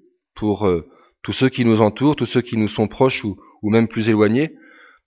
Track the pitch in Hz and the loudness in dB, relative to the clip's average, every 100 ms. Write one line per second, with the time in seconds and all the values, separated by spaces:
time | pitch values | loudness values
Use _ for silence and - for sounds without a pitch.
0 | _ _ _ - 107 95 101 85 - _ | _ _ _ -6 -4 0 0 -2 -4 _
1 | _ _ - 101 131 131 117 110 107 107 | _ _ -10 0 0 2 2 4 2 2
2 | 143 147 117 127 - 113 104 - 107 - | -2 0 -2 -2 -2 -2 -2 -2 -4 0
3 | 131 - 107 92 - _ 104 113 113 117 | 0 0 -8 -10 -14 _ 0 0 0 -2
4 | 110 107 104 120 156 - - - - _ | 0 2 2 2 -2 -6 -20 -20 -20 _